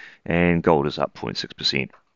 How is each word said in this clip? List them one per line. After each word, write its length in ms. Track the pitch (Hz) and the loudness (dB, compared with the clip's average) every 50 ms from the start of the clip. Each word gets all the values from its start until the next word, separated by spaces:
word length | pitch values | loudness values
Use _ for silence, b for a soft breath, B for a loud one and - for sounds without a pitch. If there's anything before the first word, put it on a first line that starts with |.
| B B B B B | B B B B B
and 360 | - 85 85 87 87 87 85 82 | -2 2 2 4 4 4 2 4
gold 240 | 90 82 73 71 | 4 4 4 2
is 120 | 73 - - | 0 -2 -2
up 160 | 69 - - | -4 -6 -6
point 240 | - - 57 50 - | -8 -10 -8 -8 -8
six 160 | - - - | -8 -10 -10
percent. 380 | - 73 - - 67 65 64 _ - _ _ _ | -4 -2 -2 0 0 -4 -6 _ -20 _ _ _